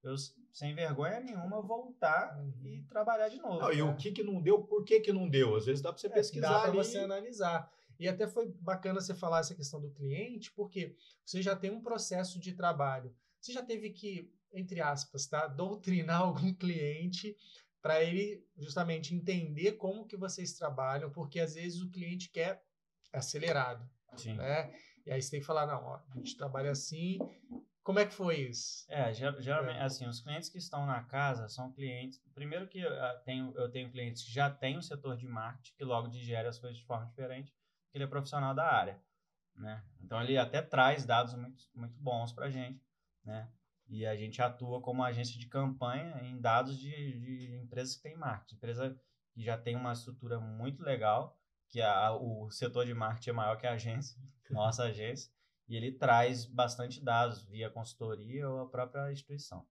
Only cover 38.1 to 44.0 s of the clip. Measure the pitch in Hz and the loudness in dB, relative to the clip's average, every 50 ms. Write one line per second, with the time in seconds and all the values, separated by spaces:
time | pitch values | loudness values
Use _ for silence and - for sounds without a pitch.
38.1 | - 143 139 - - 147 139 135 135 143 160 165 139 107 90 98 95 - _ _ | -2 -4 -4 -2 -2 0 0 2 2 2 4 6 6 6 4 2 -2 -10 _ _
39.1 | _ _ _ _ _ _ _ _ _ - 104 107 110 110 104 - - - 95 95 | _ _ _ _ _ _ _ _ _ -10 -8 -8 -8 -10 -12 -16 -20 -18 -10 -4
40.1 | 110 113 120 127 135 131 120 120 - 131 - - - 135 127 135 151 151 131 117 | -2 -2 2 4 4 4 4 4 2 -2 -2 2 6 8 8 8 8 4 2 6
41.1 | 117 117 123 120 123 123 120 127 - - - _ _ 123 117 120 120 131 143 131 | 6 6 6 4 -2 -8 -10 -10 -14 -18 -20 _ _ -12 -12 -12 -12 -6 -4 -2
42.1 | 120 117 117 120 120 120 127 139 131 131 127 127 135 135 _ _ _ _ _ _ | 0 0 -2 -4 -4 -6 -4 -4 -4 -4 -6 -8 -10 -14 _ _ _ _ _ _
43.1 | _ _ _ 104 107 110 113 117 - _ _ _ _ _ _ - 110 107 | _ _ _ -10 -10 -8 -10 -12 -16 _ _ _ _ _ _ -10 -6 -4